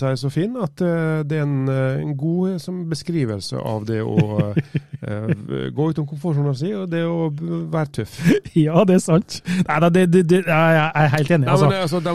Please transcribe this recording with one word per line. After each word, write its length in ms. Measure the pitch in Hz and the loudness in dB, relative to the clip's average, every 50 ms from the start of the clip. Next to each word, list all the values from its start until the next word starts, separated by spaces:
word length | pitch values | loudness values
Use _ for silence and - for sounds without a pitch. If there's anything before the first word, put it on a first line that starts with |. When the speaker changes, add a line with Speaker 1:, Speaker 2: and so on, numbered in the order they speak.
| 139 | -2
Speaker 1:
jeg 80 | 131 135 | -2 -2
er 60 | 120 | -2
så 80 | 139 139 | -4 -2
fin 240 | - 156 180 226 254 247 | -2 -2 -2 -2 -2 -4
at, 160 | 196 151 - - 180 | -6 -6 -4 -2 -2
eh, 380 | 175 170 165 160 160 156 156 151 | 0 0 0 0 -2 -2 -2 -2
det 140 | 143 156 156 | -2 -2 -2
er 80 | 147 | -2
en, 180 | 143 143 131 135 | -2 -2 -2 0
eh, 360 | 135 135 135 131 131 135 147 151 | 0 0 0 0 -2 -2 -2 -4
en 80 | 151 147 | -4 -4
god, 360 | 131 147 165 170 180 185 190 190 | -2 -2 -2 0 0 0 -2 -2
eh, 40 | 170 | -4
som 240 | - 180 185 180 170 | -8 -8 -8 -8 -6
beskrivelse 720 | 165 160 143 - 175 170 160 131 110 107 98 - - 131 | -6 -6 -6 -4 -4 -2 0 0 -2 -2 -6 -6 -8 -8
av 300 | 127 - - 110 107 104 110 | -6 -4 -4 -4 -4 -4 -4
det 140 | 113 110 110 | -4 -2 -2
å, 480 | 113 107 - - 107 107 107 104 104 104 | 0 2 2 2 2 0 -2 -2 0 -2
Speaker 2:
<laughs> 0 | 165 143 - - 147 - - - - | -4 -4 -4 -6 -8 -8 -8 -16 -12
Speaker 1:
eh, 680 | - 113 104 104 110 - 156 104 - - - - 65 65 120 | -8 -8 -8 -6 -4 -4 -4 -4 -4 -8 -6 -6 -6 -6 -4
gå 160 | 127 151 160 | -4 -2 -2
utom 160 | 156 160 147 | -2 -4 -6
komfortsonen 480 | 143 156 143 160 175 147 143 143 143 131 | -8 -8 -8 -4 -2 -2 0 0 -2 -2
si, 140 | 120 151 196 214 | -4 -4 -6 -6
og 80 | 196 190 175 170 | -6 -6 -6 -4
det 80 | 170 170 165 | -4 -4 -2
å 220 | 170 165 165 156 147 | -2 -2 -2 -4 -4
b-, 300 | 151 165 170 170 165 165 160 160 | -6 -8 -6 -6 -6 -6 -4 -4
være 160 | 160 151 143 | -4 -4 -4
tøff. 300 | - - 107 - - - 156 175 320 | -6 -8 -8 -8 -8 0 2 2 2
Speaker 2:
<laughs> 160 | 415 - - - | 2 0 0 2
Ja, 300 | 165 151 147 165 185 220 | 2 2 4 4 4 4
det 140 | 185 185 185 | 6 4 4
er 40 | - | 4
sant. 360 | - 160 180 - - - - - 170 180 185 - | 4 2 2 2 0 -10 -10 -6 -4 0 0 0
Nei, 140 | - 151 156 | 0 2 4
nei, 80 | 165 175 | 4 4
det, 160 | 165 185 185 175 | 4 4 4 6
det, 120 | 165 190 175 156 | 4 4 6 4
det, 140 | 180 185 180 | 2 2 2
jeg, 320 | 175 160 156 165 165 165 | 2 2 4 4 4 4
jeg 140 | 156 151 160 - | 4 2 2 2
er 180 | 151 156 135 135 | 2 2 4 4
helt 180 | 156 143 147 170 | 2 2 2 4
enig, 140 | 151 131 | 4 4
Speaker 1:
Nei, 80 | 127 147 | 4 4
Speaker 2:
altså. 160 | 139 147 139 | 4 4 4
Speaker 1:
men, 100 | - 190 | 4 2
altså, 220 | 185 151 170 180 160 | 0 -2 -2 -2 -2
da, 80 | 175 | 0